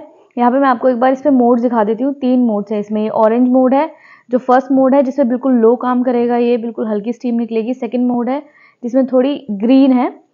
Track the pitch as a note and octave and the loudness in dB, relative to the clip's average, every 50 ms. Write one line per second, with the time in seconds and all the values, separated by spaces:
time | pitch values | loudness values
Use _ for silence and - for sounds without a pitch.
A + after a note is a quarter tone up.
0 | D#4 - - _ _ _ _ B3 A#3+ B3 A#3+ C#4 C#4 C4+ B3 A3+ - C4 B3+ A3+ | -6 -10 -20 _ _ _ _ -2 0 0 2 2 2 2 0 2 0 0 0 2
1 | B3+ C4 C4+ C4+ - D4+ C4+ B3 A#3+ A#3 B3 A#3 A#3 B3 A#3+ A#3 G#3 G#3+ A3+ G#3 | 0 0 0 0 0 0 2 2 4 2 2 2 0 0 0 0 0 0 -2 -2
2 | B3+ C#4+ C#4 C#4 C4 B3 B3+ B3+ B3 A#3 G#3 G#3 G3+ G#3 A3 G#3 G#3 G#3 G#3+ G#3+ | -4 -4 -4 -2 -2 0 0 2 2 0 -2 -4 -4 -4 -6 -6 -6 -6 -4 -4
3 | G#3+ A3 - - A3 G#3+ A3+ B3 B3+ B3+ B3 C4 B3+ B3+ C4 C#4 D#4 D#4+ - _ | -4 -2 0 2 2 2 2 2 2 2 2 2 2 2 2 0 0 -2 -6 _
4 | _ - - - _ - B3 B3+ - - B3 C4 C4 C4 C#4 C4 C4 C4 C4 C#4+ | _ -20 -20 -20 _ -4 -4 -4 0 2 2 2 2 2 0 2 2 4 2 2
5 | C4+ C4 C4+ D4 C#4+ A3+ B3+ A#3+ B3+ C4+ B3+ A#3+ A3 A3+ B3 A#3 B3 B3 B3 B3 | 2 0 0 -2 0 0 -2 -2 0 0 2 4 4 2 2 2 -2 -2 -2 -2
6 | B3 C4 B3 A#3+ A#3+ A#3+ A#3+ A#3+ A#3+ A#3+ A#3+ A#3 A3 A#3 A3 - B3 A3 G#3+ G#3 | -2 -2 0 0 0 0 0 0 0 0 0 -2 -4 -8 -8 -8 -6 -4 -4 -4
7 | G3+ A#3 A#3 - - B3 A#3 A#3 A#3+ A3 A3+ A3+ G#3+ A#3 B3+ B3+ B3 A3 B3+ B3 | -4 -6 -8 -6 -6 -4 -4 -4 -4 -4 -4 -4 -4 -4 -6 -6 -6 -6 -4 -2
8 | B3 B3 B3 A#3+ A#3+ B3 C4 D4 D4 - _ _ _ _ _ _ - A#3+ A3 C4+ | -2 -2 -2 -2 -4 -4 -6 -6 -8 -12 _ _ _ _ _ _ -8 -2 0 0
9 | B3+ C4 B3+ B3+ B3 C#4 C#4+ - - - G#3 F#3+ G3+ A3+ C4+ C4+ C#4 C4+ B3+ B3 | 0 2 2 0 0 0 -2 -6 -8 -10 -8 -4 0 2 4 4 4 4 4 2
10 | B3+ F4 - - _ _ | 0 -2 -6 -10 _ _